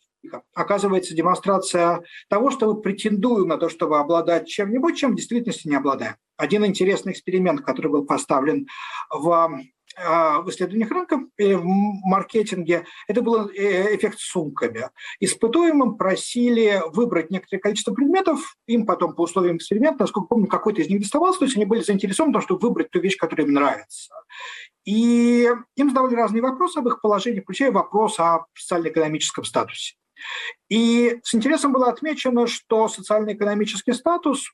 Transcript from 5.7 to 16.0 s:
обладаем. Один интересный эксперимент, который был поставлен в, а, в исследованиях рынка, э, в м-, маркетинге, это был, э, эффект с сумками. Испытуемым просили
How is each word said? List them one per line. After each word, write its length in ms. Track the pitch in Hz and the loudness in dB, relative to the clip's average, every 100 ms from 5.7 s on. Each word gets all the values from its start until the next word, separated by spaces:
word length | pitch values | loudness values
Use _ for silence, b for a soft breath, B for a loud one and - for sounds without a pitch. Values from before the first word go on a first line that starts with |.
обладаем. 420 | 143 139 - 107 - _ - | -2 0 -2 -6 -12 _ -6
Один 280 | 147 208 | 0 2
интересный 480 | 208 190 190 185 190 | 2 2 0 0 -4
эксперимент, 480 | 180 - 185 180 143 | -10 -2 0 2 0
который 300 | 139 127 156 | -2 -4 0
был 160 | 143 139 | -2 0
поставлен 600 | 139 - 143 143 143 139 B B B B | -2 0 0 2 -2 -4 B B B B
в, 500 | - 160 170 165 139 - _ _ - | -4 2 2 2 -2 -14 _ _ -10
а, 440 | 175 165 160 151 | -2 2 2 0
в 100 | 185 | -2
исследованиях 400 | - 175 214 214 | -6 -4 -2 -2
рынка, 300 | 359 359 285 - - | -2 -2 -4 -4 0
э, 160 | 202 | 2
в 60 | 185 | 2
м-, 400 | 170 196 208 196 | 2 2 0 -2
маркетинге, 840 | 185 190 - 226 214 185 165 170 - B B | 0 0 0 -2 -2 -4 -2 -2 -2 B B
это 160 | 214 | 0
был, 260 | 226 226 202 | 2 0 -2
э, 440 | 196 202 185 202 | -2 0 2 0
эффект 240 | 208 208 - | 0 -2 -4
с 120 | - | -8
сумками. 600 | 185 147 - 113 113 - - B B | -6 -6 -4 -6 -6 -10 -12 B B
Испытуемым 760 | 190 - 226 320 339 294 240 | -4 0 2 4 4 4 2
просили 840 | 202 | 2